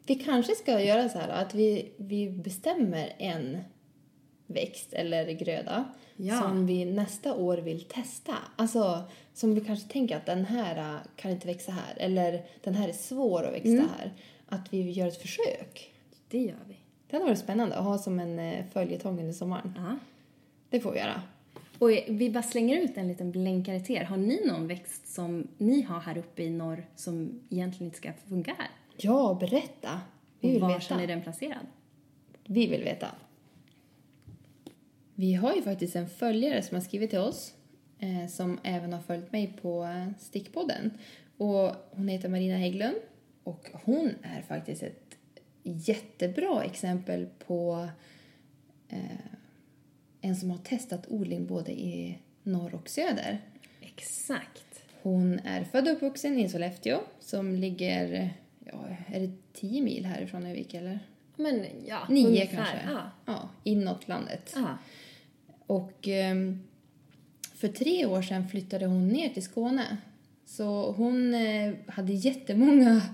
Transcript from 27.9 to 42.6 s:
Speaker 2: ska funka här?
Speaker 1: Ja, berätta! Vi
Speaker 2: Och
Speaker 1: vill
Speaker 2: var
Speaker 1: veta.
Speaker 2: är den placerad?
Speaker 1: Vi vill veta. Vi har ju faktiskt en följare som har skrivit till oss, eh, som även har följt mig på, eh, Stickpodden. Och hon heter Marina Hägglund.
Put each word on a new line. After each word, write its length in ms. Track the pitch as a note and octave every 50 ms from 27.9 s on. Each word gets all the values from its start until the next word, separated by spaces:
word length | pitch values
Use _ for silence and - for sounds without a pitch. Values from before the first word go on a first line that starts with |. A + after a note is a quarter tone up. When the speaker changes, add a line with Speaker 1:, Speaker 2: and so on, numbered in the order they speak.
| E3 -
Speaker 2:
ska 160 | - D#3+ D#3+ - - G3
funka 280 | F#3+ F3+ E3 - F4 -
här? 100 | - - - - - _ - -
Speaker 1:
Ja, 400 | - G3+ B3 C#4 C4+ G#3 F3+ F3+
berätta! 640 | F#3 F3+ A3+ D4+ - - - - - A2 D#3 F#3 - - - - _ _ _ _
Vi 100 | - B3+
Speaker 2:
Och 40 | C4
Speaker 1:
vill 80 | A3+
Speaker 2:
var 120 | F#3 F#3 F3+ F3+
Speaker 1:
veta. 220 | - - F#3 F3+ F3+
Speaker 2:
är 40 | F3
den 140 | E3+ E3+
placerad? 440 | E3+ E3 E3 - C4 D4+ - - - - - - _ _ _ _ _ _ _ _ _ _ - - - -
Speaker 1:
Vi 200 | F#3+ A#3 A3+ -
vill 160 | - - -
veta. 240 | - - - - - - - - - - _ _ _ _ - - _ _ _ _ _ _ _ _ _ _ _ _ - - - - - - - _ - - _ _ _ _ _ _ _ _
Vi 180 | - F#3 F#3 F#3
har 220 | F3+ G#3 C4 G4
ju 60 | F#4+
faktiskt 340 | - G3+ G3 F#3 F3 F3 -
en 140 | F3 F3 F3+
följare 520 | - - B3 A#3 A3 A3 B3 D4+ C4+ G#3
som 140 | F#3 - F3+
har 60 | F3+
skrivit 280 | F3+ - - G3+ A3 G#3+
till 100 | G#3+ F#3
oss, 340 | F#3+ F#3+ - - - - - - - _ - - _ _ _ -
eh, 280 | G3+ F#3+ F#3 F3+ F3 F3+
som 320 | - - F#3 F3+ F3+ - -
även 300 | - F#3 F3 E3+ E3+ F3
har 80 | E3+
följt 300 | E3 - F3 E3+ F3 -
mig 220 | - G#3+ G#3 F#3+ F#3+ -
på, 220 | - F3 E3+ F3 E3+
eh, 240 | E3+ F3 F3+ F#3 F#3+ G3+ -
Stickpodden. 720 | - - - G3+ G3+ - - E4 F4+ D4+ - - - A3 - - - - - - - - _ -
Och 340 | G#3 G#3 G3+ G3 F#3+ F#3 - - - -
hon 160 | - F#3+ G3 G3
heter 220 | F#3+ F#3 F#3 F3+
Marina 280 | F#3 F#3 F#3 F#3 F#3
Hägglund. 380 | F#3